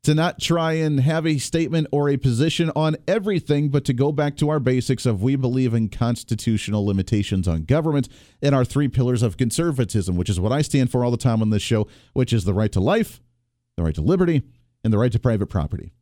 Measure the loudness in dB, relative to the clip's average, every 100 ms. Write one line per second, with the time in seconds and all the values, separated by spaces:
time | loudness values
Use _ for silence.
0 | 2 2 0 -4 -2 0 0 -2 0 0
1 | 2 0 0 -2 -2 -2 0 -2 -2 -2
2 | 0 0 0 0 0 0 -2 0 -2 -2
3 | -2 -2 0 -2 0 0 2 0 0 0
4 | 0 0 -2 0 0 0 2 0 0 -2
5 | 0 0 0 0 0 0 0 0 -2 -2
6 | -2 -2 -4 -4 0 -2 0 -2 0 0
7 | 0 0 0 0 0 -2 2 2 2 0
8 | -2 -8 -20 _ 2 2 2 0 0 2
9 | 0 2 0 0 -2 0 -2 0 0 0
10 | -2 -2 0 0 0 0 0 2 2 0
11 | 0 0 0 2 0 0 0 0 -2 -8
12 | _ -2 0 0 0 0 0 0 0 0
13 | -2 -8 _ _ _ _ _ -4 -2 0
14 | 0 2 2 0 -2 _ _ _ 0 2
15 | 2 2 0 0 -2 -2 -4 -6 -12 _